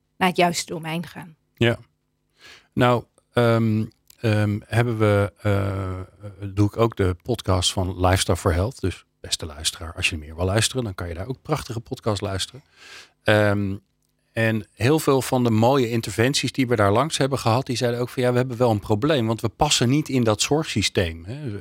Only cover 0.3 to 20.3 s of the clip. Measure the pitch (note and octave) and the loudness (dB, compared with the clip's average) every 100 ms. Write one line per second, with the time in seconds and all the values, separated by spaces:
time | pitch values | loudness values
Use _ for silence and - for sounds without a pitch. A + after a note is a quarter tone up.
0.3 | F3+ F3 E3+ - E3+ D#3+ E3 D#3 - E3 | 2 2 0 -6 -8 -6 -8 -8 -14 -18
1.3 | D#3 _ - A#2 A#2 - _ _ _ _ | -20 _ 0 0 0 -6 _ _ _ _
2.3 | _ - - _ - B2 A#2+ - _ _ | _ -20 -20 _ 0 2 2 -2 _ _
3.3 | - A#2 A2+ A2+ G#2+ A2 - _ _ A#2 | 0 2 4 2 0 -2 -8 _ _ 0
4.3 | G#2 G#2 G#2 - A2+ A#2+ A2 A2 G2+ G2+ | 2 2 -2 -2 0 0 2 4 4 2
5.3 | - G#2 G2+ G2 G2 F#2+ F#2 F#2+ _ G#2 | -2 -2 0 0 -4 -6 -8 -12 _ -20
6.3 | F#2+ G2+ F#2+ G#2 - A#2 - F#2 F2+ - | -12 -8 0 0 2 0 2 0 -2 -4
7.3 | A#2 - F#2+ - - F2+ F2+ F2+ F#2+ - | -4 0 0 0 -2 -2 0 2 2 2
8.3 | F2+ - E2 G#2 - F#2 - - _ - | 0 0 0 0 -4 -6 -6 -12 _ -10
9.3 | - D#2+ D2+ D#2+ - E2 - - D#2+ D2+ | -8 -8 -8 -8 -8 -10 -6 -4 -6 -8
10.3 | D#2+ F#2 G#2 G#2+ B2+ A2+ F#2 F2 E2+ G#2+ | -4 0 0 0 -2 -6 -6 -8 -8 -10
11.3 | C3 - D#3 - A2+ - B2+ A#2 G2+ G2 | -10 -6 -6 -6 -10 -10 -6 -4 -2 -4
12.3 | G2 - C3+ - _ - - - _ - | -6 -8 -10 -20 _ -20 -20 -20 _ 2
13.3 | G#2+ G#2 G2+ G2+ G2+ - _ _ _ _ | 4 4 2 -2 -6 -12 _ _ _ _
14.3 | - A2+ A2+ - - A#2+ D#3 - C#3 - | -2 0 0 -4 -2 2 2 4 2 2
15.3 | B2+ A#2+ A2 A#2 C#3+ A#2 A#2 A2+ G#2+ B2 | 0 2 4 4 4 2 -2 -2 0 0
16.3 | C#3+ B2+ - B2 A#2 G2+ G#2 D3+ - C3+ | 0 -2 -2 0 2 4 4 2 0 -2
17.3 | C3+ A#2 A#2 C3 A#2 B2 A#2+ B2 - B2 | -2 0 0 0 -2 -2 -2 -4 -2 0
18.3 | B2 B2+ A#2 B2 G#2+ - G#2 C#3+ D3+ A2+ | 2 0 0 2 2 0 0 2 0 0
19.3 | A2+ A2+ - D3+ - B2 C#3+ D3+ C3 A2+ | -2 -4 -2 0 2 2 2 0 0 2